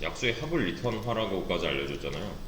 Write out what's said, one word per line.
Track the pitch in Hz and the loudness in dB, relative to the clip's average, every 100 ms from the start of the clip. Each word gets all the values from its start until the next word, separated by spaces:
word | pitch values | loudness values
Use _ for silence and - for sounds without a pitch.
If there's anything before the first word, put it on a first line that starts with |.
약수의 | 82 - 127 120 | -2 0 0 0
합을 | 151 165 98 | 0 2 2
리턴하라고까지 | 82 120 110 110 113 107 95 85 87 80 | 2 0 0 0 0 2 0 2 2 2
알려줬잖아요. | 69 69 71 71 73 98 - | 0 0 -2 -4 -4 -4 -6